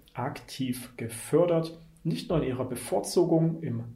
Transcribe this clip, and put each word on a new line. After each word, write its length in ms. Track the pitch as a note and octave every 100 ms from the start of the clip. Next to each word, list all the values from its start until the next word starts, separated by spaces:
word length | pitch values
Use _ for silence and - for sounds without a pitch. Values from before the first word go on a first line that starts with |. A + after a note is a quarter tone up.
| -
aktiv 800 | - C3 - - - C3 B2 - -
gefördert 840 | A#2 - - D3+ F3 E3 D#3+ - - - D#3+
nicht 220 | - -
nur 120 | E3
in 60 | C3
ihrer 160 | B2
Bevorzugung 960 | B2 A#2+ - F#3+ F#3+ F#3+ E3+ E3 E3 -
im 220 | - A#2 -